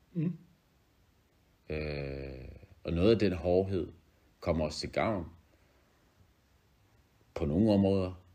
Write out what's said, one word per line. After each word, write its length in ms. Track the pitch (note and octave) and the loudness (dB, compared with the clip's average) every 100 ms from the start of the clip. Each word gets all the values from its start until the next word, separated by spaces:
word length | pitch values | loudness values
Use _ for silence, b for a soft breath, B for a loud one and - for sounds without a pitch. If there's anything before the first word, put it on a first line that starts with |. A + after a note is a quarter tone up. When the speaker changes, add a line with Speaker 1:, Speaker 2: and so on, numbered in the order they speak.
| _ | _
Speaker 1:
Mhm. 240 | E3+ E3+ - - _ _ _ _ _ _ _ _ _ _ _ - | -4 -4 -4 -14 _ _ _ _ _ _ _ _ _ _ _ -10
Speaker 2:
Øh, 800 | D#2 D2+ C#2+ C#2 C#2 C2+ C2 C2+ - - - | -6 -6 -6 -8 -8 -10 -12 -14 -18 -20 -12
og 100 | - | -4
noget 180 | E2+ G#2 | 4 6
af 80 | G#2 | 6
den 140 | G2 | 4
hårdhed 540 | F2+ F2+ F2+ G2 F#2 - - _ _ _ _ | 0 2 4 2 -2 -4 -10 _ _ _ _
kommer 260 | F2 E2 D2+ | -2 0 -2
os 140 | - | -4
til 100 | C#2+ | -6
gavn 360 | C#2+ G2+ G2 D#2+ - _ b b b b b _ _ _ _ _ _ _ _ _ _ _ _ _ | -2 -2 -2 -6 -14 _ b b b b b _ _ _ _ _ _ _ _ _ _ _ _ _
på 120 | - D2+ | -6 0
nogle 260 | E2+ A2 | 2 4
områder 480 | G2+ F#2+ G2 F#2 F2 - | 4 4 2 -2 -8 -18